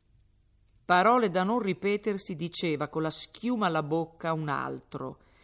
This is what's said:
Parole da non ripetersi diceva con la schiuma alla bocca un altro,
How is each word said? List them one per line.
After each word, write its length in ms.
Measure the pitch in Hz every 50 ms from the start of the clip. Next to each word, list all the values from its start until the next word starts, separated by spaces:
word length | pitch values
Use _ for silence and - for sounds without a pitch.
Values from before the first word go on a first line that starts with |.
| _ _ _ _ _ _ _ _ _ _ _ _ _ _ _ _ _
Parole 440 | - 180 180 185 220 240 254 226 202
da 140 | 165 185 185
non 160 | 196 233 247
ripetersi 800 | 214 196 175 - - 202 208 208 208 220 202 196 - - 185 143
diceva 500 | 170 170 - - 185 170 151 139 151 151
con 140 | - 160
la 80 | 160 156
schiuma 560 | 156 - - - - - - 240 247 220 208
alla 180 | 175 160 160 151
bocca 480 | 143 156 165 165 160 - - - 165
un 160 | 160 160 156 147
altro, 680 | 139 135 131 135 135 131 - _ - 139 131 131 - - _ _ _ _